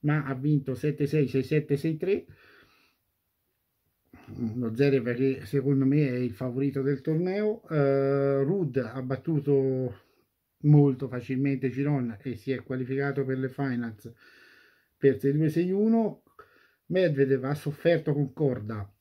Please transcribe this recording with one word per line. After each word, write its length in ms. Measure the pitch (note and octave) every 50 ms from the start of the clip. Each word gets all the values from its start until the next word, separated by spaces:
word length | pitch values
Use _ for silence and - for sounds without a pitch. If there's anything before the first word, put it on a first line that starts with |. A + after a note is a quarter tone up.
| -
ma 200 | D3 D3 D#3 D3+
ha 100 | C#3 C3+
vinto 400 | B2+ C3 D3 D3+ D3 C3 - B2+
sette 320 | B2 - D3+ D3 D3 D3
sei, 200 | C#3 D3 D#3 D3 A#2+
sei 140 | - C3+ B2+
sette, 340 | C3 D#3 D3+ C#3+ - C#3+
sei 200 | C#3 - E3 D#3+
tre. 300 | D3+ - F3+ G3 - - _ - _ _ - - - - _ _ _ _ _ _ _ _ _ _ _ _ _ _ _ _ _ _ _ _ _ _ _ _ _ _ _ _ _ - - - - G#2 G2+ B2 A2+ G#2+
Lo 200 | B2 B2 A2+ A2
Zverev 400 | A#2 C#3 C#3+ C3+ C3+ A#2 A#2+ A#2+
che 260 | A#2 C3 C3+ C3+ C3+ -
secondo 400 | - - C#3 B2 C3+ C#3+ C3+ C3+
me 240 | C3 C#3 D3+ D3+ C3+
è 80 | B2
il 160 | B2 B2+ B2 G#2
favorito 480 | - C3 B2+ A#2+ B2+ C#3 C#3+ C3+ C#3+
del 200 | C3 C#3 C#3+ C3+
torneo. 640 | - - D#3 D#3+ F3 F3+ F#3 G3+ G#3+ G#3+ G#3+ A3 _ -
Eh, 760 | E3 D3+ C#3+ C#3 C#3 C#3 C#3 C#3 C#3 C#3 C#3 C#3 C#3 C#3 C#3
Ruud 340 | C#3 F#3 G3+ F3+ D3 B2
ha 260 | C3+ B2 A2 A#2 C#3 C3
battuto 1000 | B2+ C3+ B2+ - - E3 D3 C#3+ C#3+ C#3+ C#3 C3+ C3+ C3 C3 C3 B2 G2 - _ _ _ _ _ _ _ _ _ _ _ _ -
molto 440 | D3 D3+ D3 C#3+ C#3+ C3 B2+ C#3 B2
facilmente 600 | A#2+ B2 A#2 - C3+ B2+ C#3 C#3 C#3 C3 C#3 C3
Giron 480 | G#2+ C3 C#3 D3 D3 C#3 B2 A#2 A2+ G2+ -
e 140 | C3+ A#2
si 140 | G#2 - - C3
è 100 | B2 -
qualificato 640 | - C3+ B2+ B2+ A#2+ C3 C3+ C#3 C#3 C3+ C#3 C3+
per 120 | B2+ C3
le 140 | C3 C3 C3
finals 600 | C3 - C#3 C3+ B2 A#2+ A#2+ A#2 A2+ G#2 - A#2 A#2+ _ _ - - - - - - _ _ _ _ _ _ _ _
per 220 | _ - C#3 C3 -
sei 140 | - C#3 C#3
due, 160 | D3 D#3 D#3
sei 200 | D3+ D#3+ F3 F3+
uno. 520 | F#3 G3 G#3 A3+ A3+ A3+ A3+ G#3 - - _ _ _ _ - _ _ _ _ _ _ _ _
Medvedev 580 | _ E3+ F#3 F#3 E3+ D3 C3+ C#3 C3 C3+ C3 B2
ha 100 | C3 D3
sofferto 600 | D3 - D3+ D3 - - - E3 D#3+ D#3 - D3
con 180 | C#3+ D3 C3+ -
corda 580 | - D#3 C#3+ B2 A2+ G#2 G#2+ A2+ G#2+ G2+ G2+ _ _